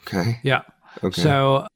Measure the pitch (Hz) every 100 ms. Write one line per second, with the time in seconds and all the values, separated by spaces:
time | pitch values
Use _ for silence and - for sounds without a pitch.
0 | - 95 98 120 135 131 - _ - -
1 | 95 165 160 139 135 135 -